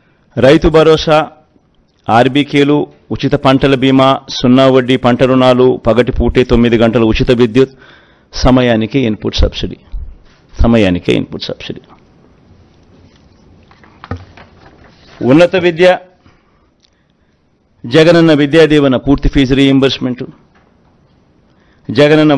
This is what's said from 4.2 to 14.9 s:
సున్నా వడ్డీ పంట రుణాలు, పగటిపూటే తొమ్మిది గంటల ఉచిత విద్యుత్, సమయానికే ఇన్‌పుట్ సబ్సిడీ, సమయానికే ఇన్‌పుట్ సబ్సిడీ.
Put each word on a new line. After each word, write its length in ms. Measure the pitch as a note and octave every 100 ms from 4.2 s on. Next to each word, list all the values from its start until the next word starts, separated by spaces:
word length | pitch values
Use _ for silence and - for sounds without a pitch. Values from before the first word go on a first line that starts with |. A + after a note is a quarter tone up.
| - -
సున్నా 260 | B2+ B2+ C3+
వడ్డీ 220 | C3 B2+ C3
పంట 180 | B2 B2 B2+
రుణాలు, 380 | C3 B2+ B2 B2+ B2 -
పగటిపూటే 560 | A2+ B2 - A#2+ B2+ B2
తొమ్మిది 260 | B2 A#2 A2
గంటల 220 | A2+ A#2 A2+
ఉచిత 180 | A2 C3 A#2+
విద్యుత్, 320 | A#2+ A2+ C3 - - _ _ _ _ -
సమయానికే 580 | C3 B2+ B2 A2+ G#2+ C#3 A#2
ఇన్‌పుట్ 300 | G#2 A2 -
సబ్సిడీ, 360 | - - F#2+ - _ - - - _ _ _ -
సమయానికే 500 | A#2 A#2 F#2+ F2 - -
ఇన్‌పుట్ 260 | - - -
సబ్సిడీ. 340 | - - - _ _ _ _ _ _ _ _ _ _ _ _ _ _ _ _ _ _ _ _ _ _ - - - - - _ - _ -